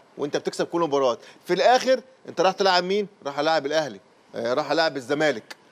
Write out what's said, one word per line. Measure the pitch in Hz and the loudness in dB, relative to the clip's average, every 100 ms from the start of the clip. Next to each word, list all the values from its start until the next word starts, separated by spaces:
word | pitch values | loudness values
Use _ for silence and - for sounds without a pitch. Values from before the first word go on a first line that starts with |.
| - - | -18 -8
وانت | 143 143 | -6 -4
بتكسب | - - 175 | -6 -6 -4
كل | 170 | -2
مباراه، | 165 139 131 113 - - - | 0 2 2 0 -8 -18 -4
في | |
الاخر | 180 208 254 240 262 - _ - | 2 4 4 4 0 -2 _ -12
انت | 127 | 0
رايح | 185 | 0
تلعب | 190 196 180 | 2 2 2
مين؟ | 180 202 202 - 139 | 2 -2 -4 -8 -8
رايح | 139 | -2
العب | 151 160 139 | 0 0 0
الاهلي، | 160 143 95 - _ _ - | -2 -2 -8 -18 _ _ -6
آه، | 117 | -2
رايح | 131 147 | -2 0
العب | 151 160 143 | 0 0 -2
الزمالك. | 117 147 156 113 - - _ | -4 0 0 0 -8 -20 _